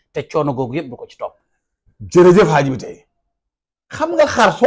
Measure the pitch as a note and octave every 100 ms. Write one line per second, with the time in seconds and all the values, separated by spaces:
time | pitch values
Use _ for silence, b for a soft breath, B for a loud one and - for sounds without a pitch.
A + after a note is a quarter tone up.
0 | _ - C#3 E3 D3 B2+ C3 C3 B2+ A#2
1 | A2+ _ G#2+ - _ _ _ _ _ _
2 | G2+ F3 F3 F3+ F3 D3+ C#3 B2+ - -
3 | _ _ _ _ _ _ _ _ _ -
4 | D#4+ E4 D4 - G#3 -